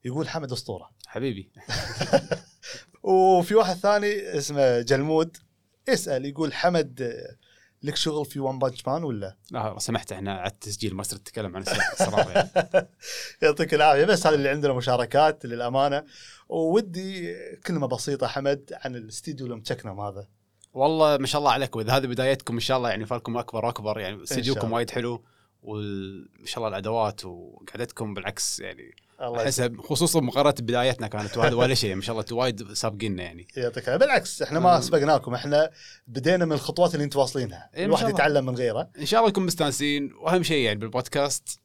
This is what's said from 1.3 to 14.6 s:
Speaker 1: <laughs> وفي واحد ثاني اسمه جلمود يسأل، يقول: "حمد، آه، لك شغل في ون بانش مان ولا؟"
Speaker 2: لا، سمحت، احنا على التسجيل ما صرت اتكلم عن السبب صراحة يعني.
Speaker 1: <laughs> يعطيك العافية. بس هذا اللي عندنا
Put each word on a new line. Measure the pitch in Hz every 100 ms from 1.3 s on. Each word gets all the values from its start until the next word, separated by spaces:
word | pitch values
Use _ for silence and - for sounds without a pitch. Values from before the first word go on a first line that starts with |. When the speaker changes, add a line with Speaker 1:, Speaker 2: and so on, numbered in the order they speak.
| 98 95 - - - - - - - -
Speaker 1:
<laughs> | - - _ - - - _
وفي | 190 185 190 185 175
واحد | 214 190 180
ثاني | 202 208 208 208 147 151
اسمه | 139 147 135 120
جلمود | 117 135 147 156 165 - _ _ _ _ -
يسأل، | 247 - 131
يقول: | 139 143 156
"حمد، | - 175 175 139 127
آه، | 123 117 - - _ _ _ _
لك | 143 147
شغل | 160 151 147
في | 143
ون | 135 131
بانش | 131 127 -
مان | 147
ولا؟" | 160 110 98 - _
Speaker 2:
لا، | 127 110 101
سمحت، | - 117 -
احنا | 95 98
على | 95 92
التسجيل | - 107 104 110
ما | 92
صرت | 101 98
اتكلم | - - 101 90
عن |
السبب | 92 - 740 605
صراحة | - - -
يعني. | 202 - -
Speaker 1:
<laughs> | - 190 - _ - - - -
يعطيك | 156 151 165
العافية. | 151 151 139
بس | 170 - 160
هذا | 151
اللي | 139
عندنا | 147